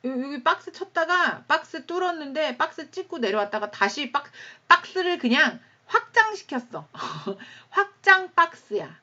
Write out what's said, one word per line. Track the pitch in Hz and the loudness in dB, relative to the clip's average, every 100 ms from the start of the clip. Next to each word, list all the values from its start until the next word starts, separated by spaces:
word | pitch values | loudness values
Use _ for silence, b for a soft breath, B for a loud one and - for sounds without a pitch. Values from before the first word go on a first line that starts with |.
| 254 | -4
요, | 262 | -6
여기 | 277 285 | -6 -2
박스 | 320 339 - | 0 0 -4
쳤다가 | - 392 339 320 381 285 165 - | -12 -6 -2 0 2 2 -2 0
박스 | 320 320 320 - | -2 0 -14 -6
뚫었는데 | 339 359 339 277 269 294 240 | -4 -2 -4 -6 -2 -2 -2
박스 | - - 311 | -4 -4 -12
찍고 | - 370 330 | -12 -10 -4
내려왔다가 | 220 208 208 214 208 | -2 0 -2 -4 -6
다시 | - 202 - 262 | 0 0 0 -4
박-, | - - B B B _ | -4 -6 B B B _
박스를 | 415 - 381 349 349 | 4 4 -2 0 0
그냥 | 247 262 285 240 b b _ | 2 4 4 0 b b _
확장시켰어. | 392 - - 440 415 - 262 - 165 156 | -2 2 2 2 -2 -8 -8 -8 -14 -14
<laughs> | - - 151 - 196 - - - | -12 -10 -8 -8 -10 -14 -20 -4
확장 | - 392 _ 392 381 370 | 0 0 _ 4 4 4
박스야. | - 330 - _ 190 160 - | 2 2 -2 _ -6 -6 -16